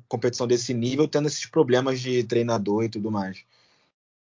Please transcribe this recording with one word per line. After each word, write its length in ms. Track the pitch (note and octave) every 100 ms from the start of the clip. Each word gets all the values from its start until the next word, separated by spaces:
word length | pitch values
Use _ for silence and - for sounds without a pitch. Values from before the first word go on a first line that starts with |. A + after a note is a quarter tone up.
| -
competição 400 | A#2+ B2 - A#2+
desse 260 | A#2+ A#2+
nível 320 | A#2+ A#2+ C3+ D3+
tendo 200 | D3 D3
esses 200 | - -
problemas 540 | D#3+ B2+ B2 C3 C3
de 240 | B2+ B2
treinador 580 | A2 A#2 A#2 A2 G2+ G#2
e 60 | A2+
tudo 200 | A2 G#2+
mais. 360 | G#2 F#2+ F#2 - _ _ _ _ _ _ _